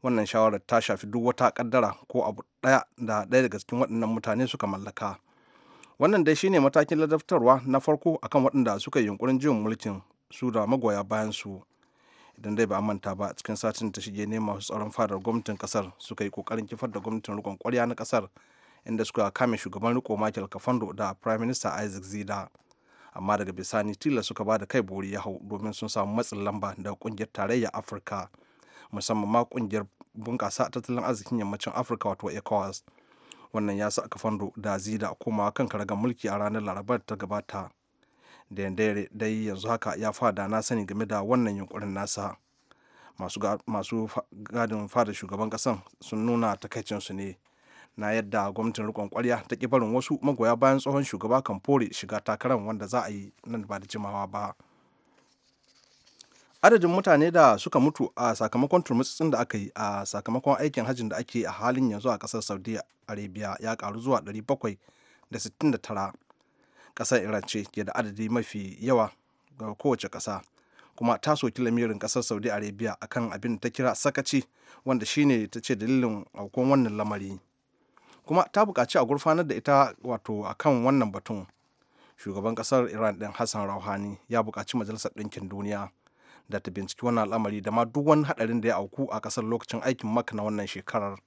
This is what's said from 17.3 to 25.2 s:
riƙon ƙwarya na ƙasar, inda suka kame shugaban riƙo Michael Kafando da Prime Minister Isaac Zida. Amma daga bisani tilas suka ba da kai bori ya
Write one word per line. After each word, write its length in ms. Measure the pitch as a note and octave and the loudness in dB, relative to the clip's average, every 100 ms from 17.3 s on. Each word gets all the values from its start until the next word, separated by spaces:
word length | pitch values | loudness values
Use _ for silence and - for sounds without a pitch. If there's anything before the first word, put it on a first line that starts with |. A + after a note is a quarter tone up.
| G#2 | -8
riƙon 160 | G2+ F#2+ | -8 -6
ƙwarya 240 | - B2 A#2+ | -2 0 0
na 80 | |
ƙasar, 340 | A#2+ A2+ A#2+ F#2+ _ _ _ _ _ - | -2 0 0 -2 _ _ _ _ _ -6
inda 180 | A2+ G#2+ | -4 -2
suka 240 | - G2+ | 0 0
kame 260 | - B2 A2 | 2 0 0
shugaban 380 | G2+ F#2+ A2+ B2 | -4 -4 0 0
riƙo 180 | - G#2 | -2 -2
Michael 300 | G#2+ G#2+ F#2+ | -2 -2 -8
Kafando 440 | G2 - B2 G#2 G2 | -6 -2 -2 -2 -4
da 180 | G2+ | -6
Prime 240 | G2 A2 A2 | -4 -2 0
Minister 280 | A#2 B2+ A2 | 0 -2 -4
Isaac 320 | - G#2+ F#2+ | -4 -6 -8
Zida. 460 | F#2 G#2 G2 G2+ F#2 _ _ _ _ _ - | -10 -10 -6 -6 -8 _ _ _ _ _ -18
Amma 240 | - F#2+ G#2 | -8 0 0
daga 140 | F#2+ | 0
bisani 440 | F#2 F#2 A2 G#2 G2+ | -6 -2 0 -2 -2
tilas 300 | D#3 C3 G#2 | 0 0 -2
suka 180 | A2+ | -4
ba 140 | G#2 A2 | 0 0
da 80 | G2+ | 2
kai 160 | C3 | -2
bori 300 | G2 F#2+ F#2+ | -2 -6 -6
ya 80 | G2+ | -6